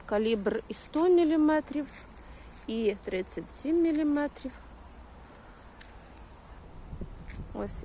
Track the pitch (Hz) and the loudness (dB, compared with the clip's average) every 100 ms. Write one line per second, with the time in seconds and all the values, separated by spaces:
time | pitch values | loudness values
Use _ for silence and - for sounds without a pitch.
0 | - 208 220 226 196 220 - 214 - 302 | -2 2 2 2 2 -2 -4 -8 -2 4
1 | 349 349 330 320 302 311 302 294 277 - | 8 8 8 6 6 6 2 -4 -4 -10
2 | - - - - - - - 226 220 202 | -16 -16 -18 -18 -18 -14 -4 0 2 0
3 | - 185 190 - 175 - 277 330 330 302 | -2 -4 -4 -6 -8 -6 0 4 4 4
4 | 302 294 294 - 262 - - - - - | 4 2 0 -4 -10 -12 -16 -18 -18 -18
5 | - - - - - - - - - - | -18 -18 -18 -18 -20 -18 -20 -18 -18 -18
6 | - - - - - - - - - - | -18 -18 -18 -18 -18 -18 -16 -14 -12 -10
7 | - - - - - 214 202 - | -10 -10 -12 -12 -10 -6 -6 -6